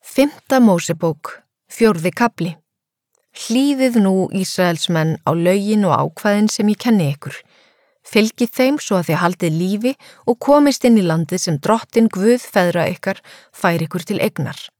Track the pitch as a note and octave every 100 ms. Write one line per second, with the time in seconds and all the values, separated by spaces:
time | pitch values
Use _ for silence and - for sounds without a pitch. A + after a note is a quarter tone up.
0 | - - C#4+ - _ C4 A#3 F3 - E3
1 | - D3+ - - _ _ _ - A3+ E3+
2 | F3 - A#3+ - E3+ D#3+ _ _ _ _
3 | _ _ _ - - A#3 C#4 C4+ C4 A#3
4 | G3 F#3+ F3+ G3 F#3+ - F3+ E3+ - E3
5 | D#3+ D#3 - E3 E3+ G3+ G3+ G#3+ F#3+ B2+
6 | D#3 - G#3 G3+ G#3+ - G#3 G#3 B3 G#3+
7 | D3 C#3+ C#3 - _ _ _ _ _ _
8 | - G#3 A3 - A#3+ - B3+ D4 - F#3+
9 | E3 D#3 F3 F3+ E3+ D#3+ F#3 G3+ B3 C4+
10 | - - - A#3+ - C#4+ C#4+ B3+ B3 A3+
11 | F3 D#3+ G3 F#3 - - - A3 - A3+
12 | A3+ F#3 G#3 B3 - G3+ F3 E3+ D#3 F#3
13 | - G3 - - _ - F#3 E3+ D#3+ F3+
14 | - G3+ - - C3 C3+ - _